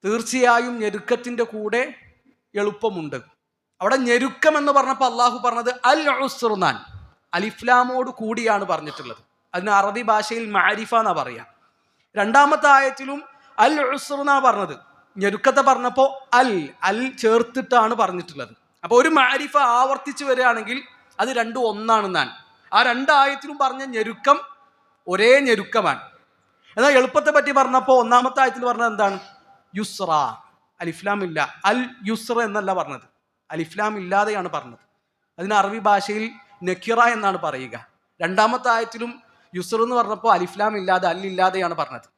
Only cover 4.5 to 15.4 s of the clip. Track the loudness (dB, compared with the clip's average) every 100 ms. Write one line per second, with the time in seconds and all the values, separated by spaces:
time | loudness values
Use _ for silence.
4.5 | 2 0 0 -2 0 -2 2 0 0 -4
5.5 | -4 -6 -2 2 2 2 -2 -4 -4 -4
6.5 | 0 -2 -2 -10 -20 -20 _ _ -6 -6
7.5 | -6 2 2 2 -2 -6 -6 -6 -2 0
8.5 | 0 -2 -6 -6 -14 -16 -16 _ _ _
9.5 | -8 2 2 2 -4 0 0 0 -8 -4
10.5 | 0 0 0 0 0 0 -2 -6 -10 -18
11.5 | _ _ _ _ _ _ -4 2 4 4
12.5 | 4 6 4 4 -4 -10 -12 -14 _ _
13.5 | 2 2 4 -2 -4 -6 -4 0 2 2
14.5 | 0 -4 -10 _ _ _ -4 -4 0